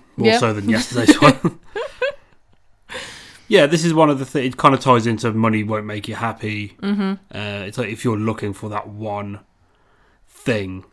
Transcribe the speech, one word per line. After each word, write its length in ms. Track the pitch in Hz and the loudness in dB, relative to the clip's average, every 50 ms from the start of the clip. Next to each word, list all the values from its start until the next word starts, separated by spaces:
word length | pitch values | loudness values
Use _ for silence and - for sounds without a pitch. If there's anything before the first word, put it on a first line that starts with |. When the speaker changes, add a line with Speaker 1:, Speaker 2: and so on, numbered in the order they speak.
| _ _ _ | _ _ _
Speaker 1:
more 120 | - - 220 | 0 2 4
Speaker 2:
Yeah. 100 | 220 240 | 4 4
Speaker 1:
so 140 | 247 226 - | 2 0 0
than 140 | - 202 220 | 0 0 0
yesterday's 460 | 220 226 254 - 127 120 113 302 - | 0 0 -2 -2 -2 2 4 4 6
Speaker 2:
<laughs> 40 | - | 6
Speaker 1:
one. 380 | - - - - - 165 - - - - - 415 554 554 - - 508 571 587 - - _ _ _ _ _ _ _ _ _ _ _ _ - - - - - - - - - - - - - | 6 4 4 4 0 -4 -4 -6 -12 -12 -10 -10 -10 -10 -6 -4 -4 -4 -4 -8 -14 _ _ _ _ _ _ _ _ _ _ _ _ -16 -14 -14 -14 -14 -16 -20 -20 -20 -20 -18 -2 2
Yeah, 180 | 208 185 147 | 4 6 6
this 180 | 143 175 160 165 | 6 4 2 2
is 80 | 175 | 2
one 160 | 156 160 160 147 | 4 4 4 4
of 100 | 143 131 | 2 0
the 60 | 135 | -4
thi-, 220 | - - 147 123 | -4 -4 -2 -2
it 100 | 131 123 | -2 0
kind 160 | - - 147 135 | 2 4 4 4
of 60 | 131 | 4
ties 260 | - 139 123 117 110 | 4 4 4 4 4
into 240 | 120 113 107 123 117 | 2 -2 -2 -2 -2
money 320 | 107 110 113 113 110 110 104 | 0 2 2 2 2 0 -2
won't 200 | 107 110 107 104 | -2 -4 -6 -6
make 240 | 107 107 104 - 110 | -8 -10 -10 -10 -10
you 60 | 107 | -8
happy. 640 | - 117 113 110 - - 107 104 104 104 101 - - | -6 -6 -6 -6 -6 -8 -8 -6 -8 -8 -10 -12 -8
Speaker 2:
Mm-hmm. 320 | 196 202 202 202 196 190 196 190 _ _ - | -4 -4 -2 -2 -2 -4 -4 -8 _ _ -12
Speaker 1:
Uh, 300 | 101 104 104 101 101 95 | -10 -8 -8 -8 -8 -10
it's 100 | 98 - | -8 -6
like 120 | 127 117 98 | -6 -6 -6
if 120 | 113 - - | -6 -4 -4
you're 120 | 123 110 104 | -2 -2 -2
looking 360 | 107 113 107 - - 104 98 | -2 -4 -4 -4 -6 -8 -8
for 140 | - - 104 | -8 -10 -10
that 180 | 104 104 - 104 | -8 -8 -10 -10
one 520 | 101 104 107 104 101 101 104 101 101 101 - _ _ _ _ _ _ _ _ _ _ _ _ _ _ _ _ | -12 -12 -10 -8 -8 -8 -8 -10 -12 -16 -18 _ _ _ _ _ _ _ _ _ _ _ _ _ _ _ _
thing 580 | _ _ - - 135 117 107 98 95 95 95 - _ | _ _ -8 -4 -4 -2 -2 -4 -6 -10 -12 -14 _